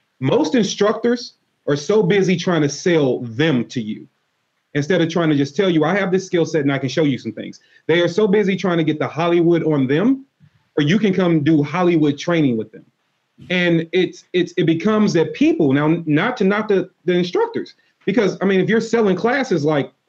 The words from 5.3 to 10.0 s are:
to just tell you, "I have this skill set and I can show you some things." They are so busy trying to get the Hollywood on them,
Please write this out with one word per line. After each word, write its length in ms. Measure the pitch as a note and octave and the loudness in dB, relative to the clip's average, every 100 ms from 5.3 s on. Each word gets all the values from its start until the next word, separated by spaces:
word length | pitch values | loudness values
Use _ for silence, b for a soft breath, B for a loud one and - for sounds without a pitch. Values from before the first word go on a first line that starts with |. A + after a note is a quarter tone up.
to 60 | C#3+ | 0
just 180 | C#3 | 0
tell 140 | - F#3+ | 0 0
you, 160 | D#3+ | 2
"I 100 | D3+ | 0
have 160 | G3 F#3+ | 0 0
this 140 | F#3 F#3 | -2 -2
skill 200 | F3 D#3+ | -2 0
set 160 | D#3+ | 0
and 100 | C#3+ | 0
I 60 | C#3 | -2
can 100 | C3+ | -2
show 160 | E3+ | 0
you 140 | D3 A#2 | 0 -2
some 140 | A2+ | -6
things." 280 | - F#2+ - b b - | -10 -14 -16 b b -2
They 140 | E3+ | 0
are 80 | E3+ | 2
so 180 | F3 G#3+ | 0 2
busy 300 | G#3 G3 F#3 | 2 0 -2
trying 220 | F#3+ E3+ | -2 0
to 60 | |
get 140 | D#3 D3+ | -2 -2
the 100 | C3 | -6
Hollywood 540 | C#3+ E3+ F3 E3 E3+ | -4 0 2 2 2
on 220 | D#3+ D3 B2+ | 0 0 0
them, 380 | D3 | 2